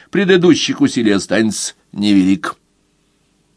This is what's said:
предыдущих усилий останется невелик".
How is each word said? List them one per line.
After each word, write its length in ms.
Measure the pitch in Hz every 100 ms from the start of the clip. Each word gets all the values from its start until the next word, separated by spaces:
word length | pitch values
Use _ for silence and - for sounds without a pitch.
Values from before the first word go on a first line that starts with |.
| -
предыдущих 720 | 175 190 190 175 147 - 131
усилий 320 | 135 127 110
останется 640 | 98 - 110 110 98 - - _
невелик". 640 | - 104 98 92 95 - - _ _ _ _ _ _ _ _ _